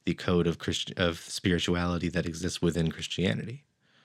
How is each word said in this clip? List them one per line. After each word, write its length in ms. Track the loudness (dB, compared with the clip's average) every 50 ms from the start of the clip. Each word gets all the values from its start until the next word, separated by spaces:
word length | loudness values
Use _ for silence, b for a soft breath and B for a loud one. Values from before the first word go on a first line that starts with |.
| _
the 100 | -2 -2
code 340 | 0 0 2 4 4 4 4
of 100 | 2 0
Christ-, 340 | -2 -2 -2 -2 -4 -6 -2
of 240 | 0 0 0 0 -2
spirituality 880 | -8 -10 -10 -2 0 2 2 2 2 0 0 2 2 0 0 0 -2 0
that 180 | 0 0 -2
exists 340 | -2 -4 -4 -4 -4 -2 2
within 300 | 2 2 2 2 2 0
Christianity. 720 | 0 -4 -6 -6 -2 0 0 0 0 -2 -4 -8 -10 -12 -16 _ _ b b b b b